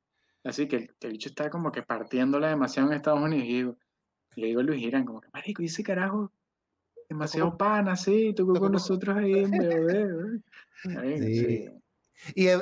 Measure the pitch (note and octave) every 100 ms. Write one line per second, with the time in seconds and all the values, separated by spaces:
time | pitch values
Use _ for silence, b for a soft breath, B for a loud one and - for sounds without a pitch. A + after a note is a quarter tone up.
0 | _ _ _ _ - - C#3+ B2 A2+ _
1 | A#2+ A2 C3+ - D3+ E3+ D#3 B2+ - A2+
2 | A2 B2+ C3 C#3+ D#3 D3+ B2+ - C#3 D3
3 | D3+ D3 D#3 D3+ A#2+ B2 B2 A#2+ _ _
4 | _ _ _ - A2+ A#2+ C#3 C#3+ A#2 C3+
5 | A#2+ A2 - - G3+ G3+ E3 F#3+ G#3 F3+
6 | F#3+ G#3 G3+ - _ _ _ _ _ -
7 | - D#3 D3+ D#3+ E3+ - G3+ G#3+ G3 F3+
8 | - G#3+ A3 G3+ F#3 F3+ G3 G3 F#3 F#3
9 | G3+ G3+ G3+ G3 G3 G3 F3 E3 E3 G3
10 | G3+ E3 G3+ A3+ - B B B F#3 D#3
11 | B2+ D3+ A2 A2+ A#2+ A2 G2+ - _ _
12 | _ B B F#3+ F3+ F3+